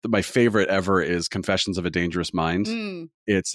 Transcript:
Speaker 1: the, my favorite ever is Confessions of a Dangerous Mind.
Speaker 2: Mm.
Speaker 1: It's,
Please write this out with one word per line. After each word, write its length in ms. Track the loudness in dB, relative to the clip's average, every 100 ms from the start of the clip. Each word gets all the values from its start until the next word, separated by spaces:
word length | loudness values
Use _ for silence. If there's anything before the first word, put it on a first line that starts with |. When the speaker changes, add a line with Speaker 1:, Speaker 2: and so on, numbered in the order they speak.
Speaker 1:
the, 60 | -2
my 140 | 0
favorite 460 | 2 4 4 4 2
ever 340 | 2 2 2
is 240 | 2 0 -2
Confessions 480 | -4 -2 0 0 -2
of 80 |
a 60 | -2
Dangerous 420 | -2 -2 -2 -4
Mind. 340 | 0 0 0 -2
Speaker 2:
Mm. 420 | -4 -8 -10 -14 _ -2
Speaker 1:
It's, 260 | -2 -2